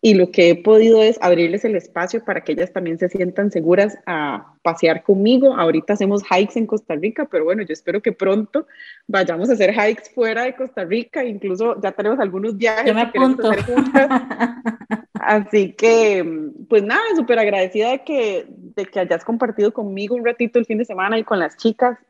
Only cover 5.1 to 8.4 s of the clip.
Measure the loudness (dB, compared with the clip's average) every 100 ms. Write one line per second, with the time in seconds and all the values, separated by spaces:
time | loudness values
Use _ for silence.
5.1 | 2 4 4 4 4 0 0 0 -2 0
6.1 | -2 0 0 0 -2 -4 -4 _ -6 -4
7.1 | -6 -4 -2 0 -2 -4 -8 -6 -4 -4
8.1 | -2 -2 0